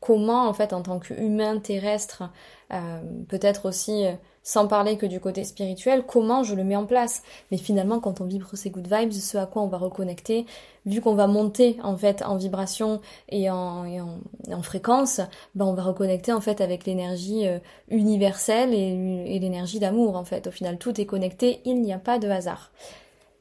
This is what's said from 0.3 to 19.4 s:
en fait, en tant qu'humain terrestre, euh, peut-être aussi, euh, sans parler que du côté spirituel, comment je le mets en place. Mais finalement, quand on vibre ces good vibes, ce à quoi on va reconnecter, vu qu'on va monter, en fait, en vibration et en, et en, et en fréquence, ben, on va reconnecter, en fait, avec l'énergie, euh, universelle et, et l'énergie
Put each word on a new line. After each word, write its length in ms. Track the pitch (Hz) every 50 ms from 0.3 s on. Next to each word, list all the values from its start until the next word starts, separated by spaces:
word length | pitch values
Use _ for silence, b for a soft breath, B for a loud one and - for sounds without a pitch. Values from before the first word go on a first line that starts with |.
| 233 247 247 226
en 60 | 202
fait, 180 | 208 214 202 190
en 100 | 180 175
tant 160 | 180 180 180
qu'humain 600 | 175 - - - 214 214 208 214 214 214 214 214
terrestre, 640 | 208 - 202 196 190 208 208 208 208 - - - 180 175 B B B B B B B B -
euh, 280 | 180 175 170 165 165 165 165 - - - -
peut-être 400 | 190 185 196 202 202 202 - 190
aussi, 380 | 180 - - - 214 208 202
euh, 60 | 185 180 185 b b b b b
sans 240 | - - 220 208
parler 300 | 202 214 208 202 214 214
que 80 | 208 220
du 160 | 190 180 185
côté 240 | - 190 185 196 196
spirituel, 600 | 196 - - 202 190 185 185 - 254 269 262 254
comment 360 | 262 - 247 220 220 240 269 254
je 120 | 214 208
le 100 | 185 190
mets 120 | 190 202
en 100 | 202 208
place. 360 | 202 247 247 240 233 - - B B B B B B
Mais 80 | 190 180
finalement, 420 | - - 208 196 185 196 226 233
quand 200 | 233 208 180 - 185
on 20 |
vibre 320 | 180 190 196 190 - 202
ces 140 | 196 - 202
good 180 | 180 185 180 180
vibes, 220 | 208 214 226 226 208
ce 240 | 202 196 - -
à 100 | 202 190
quoi 160 | 190 - 214 208
on 60 | 196
va 80 | 185
reconnecter, 680 | 175 185 185 - - 190 180 175 175 - - 226 233 233 B B B B B B B B
vu 160 | 202 202 226 226
qu'on 120 | 233 208
va 120 | 202 202
monter, 500 | 196 202 208 214 208 208 - 247 240 233 233 -
en 140 | 202 190
fait, 260 | 175 208 202 202 202 -
en 140 | - 202
vibration 640 | 190 185 190 185 190 196 190 - - 220 220 220 208 B B B B B B
et 220 | - 202 190 190
en, 340 | 185 185 180 180 175 175 175
et 160 | 175 175 180
en, 180 | 175 175 165 180 185 - - - - -
et 60 | -
en 80 | 175 170
fréquence, 580 | - - 190 190 233 240 262 277 254 - - 185 - B B B B B
ben, 120 | 196 202
on 80 | 190 185
va 80 | 185 180
reconnecter, 500 | 190 185 - 196 190 185 180 180 - 233
en 80 | 220
fait, 220 | 202 226 208 208 196
avec 240 | 180 180 175 -
l'énergie, 600 | 196 185 185 180 180 180 175 180 190 214 220 208
euh, 120 | 185 175 175 B B B B B B
universelle 840 | - 226 208 214 214 202 196 196 196 - - - 220 226 254 254 233
et, 640 | 202 190 190 185 185 185 185 185 180 180 - 196
et 20 |
l'énergie 400 | 190